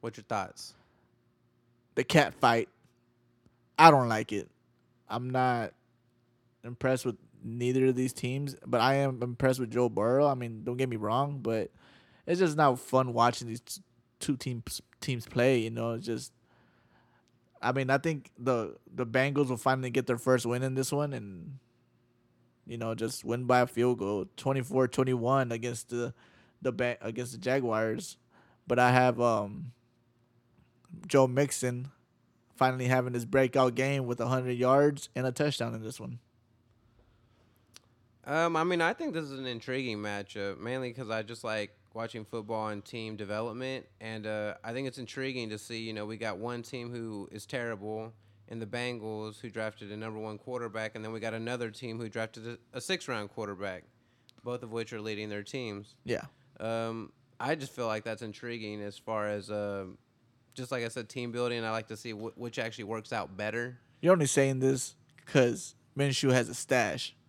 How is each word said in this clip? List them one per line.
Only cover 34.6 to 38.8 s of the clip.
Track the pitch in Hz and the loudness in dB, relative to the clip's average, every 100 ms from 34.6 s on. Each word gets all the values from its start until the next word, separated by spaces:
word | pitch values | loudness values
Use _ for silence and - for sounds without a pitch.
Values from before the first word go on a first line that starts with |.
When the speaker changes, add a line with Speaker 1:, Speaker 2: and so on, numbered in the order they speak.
| 123 135 147 143 - - | 6 8 6 4 -8 -4
Speaker 2:
and | 127 | -4
a | |
touchdown | 123 147 139 117 113 | 0 0 0 -4 -6
in | |
this | 110 - | -10 -12
one. | 123 120 _ _ _ _ _ _ _ _ _ _ _ _ _ _ _ - _ _ _ _ | -12 -12 _ _ _ _ _ _ _ _ _ _ _ _ _ _ _ -20 _ _ _ _
Speaker 1:
Um, | - 151 170 165 | -4 0 2 2
I | |
mean, | 170 175 | 2 2